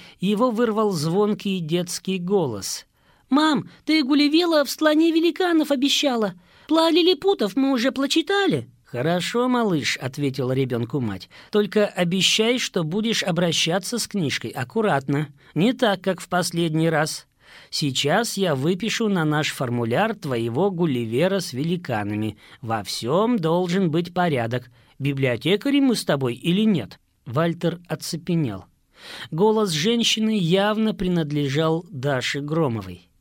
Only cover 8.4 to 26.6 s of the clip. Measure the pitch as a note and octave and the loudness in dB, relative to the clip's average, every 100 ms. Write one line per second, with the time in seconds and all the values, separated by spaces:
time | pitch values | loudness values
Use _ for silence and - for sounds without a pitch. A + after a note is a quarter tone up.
8.4 | G4 D3 - - _ A#2+ D#3 F3 F3 A#3 | 2 0 -4 -16 _ -4 0 0 -2 0
9.4 | B3+ B3 A3 D#3+ A2 - B2+ - C#3 C3+ | 2 2 2 0 -2 -4 -6 -4 -4 -2
10.4 | B2+ C3 C3 A#2+ A#2 D3 A2+ F#2+ - - | -2 0 0 -2 -2 -4 -4 -6 -12 -20
11.4 | - G#3+ G#3 G#3+ G#3 - F3 F#3+ E3 - | -2 0 2 2 0 0 0 2 2 2
12.4 | A3 B3 - F#3 D#3 G3 A3 G#3 G3 E3 | 2 0 -2 -4 -2 -2 -2 -2 -2 0
13.4 | F3 D#3+ D#3+ F#3 - A#3 - G#3 C#3+ - | 0 0 0 -2 -2 -6 -4 -2 -2 -2
14.4 | - C#3+ A#2+ A3+ G#3+ C#3 C3+ C#3+ D3+ - | -6 -8 -6 0 2 0 0 -2 -2 -10
15.4 | - D3 G#3 - A3+ F#3+ F#3+ F#3 - F3+ | -8 0 0 2 0 0 -2 -4 -2 -2
16.4 | F3 E3+ E3+ D#3+ E3 D#3 D#3 - - _ | 0 0 0 2 2 2 0 -4 -14 _
17.4 | - - - - D3 C3 C#3+ F#3 A#3 - | -20 -20 -10 -4 -2 0 2 2 0 0
18.4 | F#3 C3+ D3+ F#3 G#3+ - A3 F#3+ D#3 D3+ | 0 0 0 0 -2 -2 0 2 2 0
19.4 | C#3+ - B2+ A#2+ A2+ C3 A3 G#3+ D3 A#2+ | 0 -2 -2 -2 0 0 0 -2 -4 -2
20.4 | A#2 A#2+ G3+ E3+ E3+ B2+ A2+ A#2+ F3+ G3 | -2 0 0 0 0 0 -2 0 0 0
21.4 | F3+ B2 E3 F3 F3 A2 G#2 G#2 G#2+ G#2 | -4 -6 -4 -4 -4 -4 -2 -4 -4 -8
22.4 | - - A2 A2 F#2+ - A2+ E3+ A3+ A#3+ | -18 -12 -6 -4 -6 -6 -2 0 2 0
23.4 | D#3+ F3 F3+ F#3 F3+ D#3 F3 F3+ F3 C3+ | 0 0 0 0 0 0 -2 -2 0 0
24.4 | A#2 B2 - - _ - C#3 C3+ C3 A#2+ | -2 -4 -8 -20 _ -6 -4 0 0 0
25.4 | D3+ G3+ C#4 C#4+ C4+ A3 - C#3+ B2+ A#2+ | 0 0 2 2 2 2 0 0 0 -2
26.4 | E3 F#3 | 0 2